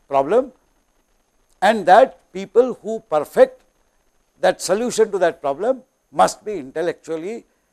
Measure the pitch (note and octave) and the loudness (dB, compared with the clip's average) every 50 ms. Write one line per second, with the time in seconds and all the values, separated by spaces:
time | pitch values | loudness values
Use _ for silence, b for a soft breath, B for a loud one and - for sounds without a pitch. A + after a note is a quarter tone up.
0 | _ - C#3 C3+ C#3 D3 G3 B3 C4+ B3+ - _ _ _ _ _ _ _ _ _ | _ -4 -2 -2 0 0 0 -2 -2 -2 -8 _ _ _ _ _ _ _ _ _
1 | _ _ _ _ _ _ _ _ _ _ _ _ - G3+ A#3 A3 F3+ E3+ F3+ A3 | _ _ _ _ _ _ _ _ _ _ _ _ 0 0 0 2 4 6 6 6
2 | C4 - - _ _ _ - F#3 G3 - - A3+ B3+ B3+ G#3 - - G3+ A3+ A3 | 6 4 2 _ _ _ -14 -14 -12 -2 2 2 2 2 -2 -8 -10 -10 -10 -10
3 | - - D#3 D3+ C#3 - - G3+ C4 - - - _ _ _ _ _ _ _ _ | -8 -4 -4 -4 -4 -2 2 2 2 2 2 -2 _ _ _ _ _ _ _ _
4 | _ _ _ _ _ _ _ _ - F#3 F3 - - - F#3 G#3+ B3 A#3+ - - | _ _ _ _ _ _ _ _ -2 -2 -2 -2 -2 -2 -2 -2 -2 -2 -2 -2
5 | A3 G#3 G3 F#3+ F3 E3 D#3+ - - C#3 C#3 C#3+ G3 B3 C4 B3 - _ _ _ | -2 -2 0 0 0 -2 -2 -2 -6 -6 -6 -4 -4 -4 -4 -4 -8 _ _ _
6 | _ _ - D#3 F#3 F3+ - - - G#3+ G#3+ F3 B2+ C3+ C3+ D#3 E3+ E3+ D3 - | _ _ -2 0 0 0 0 -4 -10 -10 -10 -10 -10 -10 -8 -6 -4 -4 -6 -8
7 | - - D#3+ D#3+ D#3+ G3 A3+ A3+ - _ _ _ _ _ | -10 -10 -10 -10 -10 -10 -12 -12 -16 _ _ _ _ _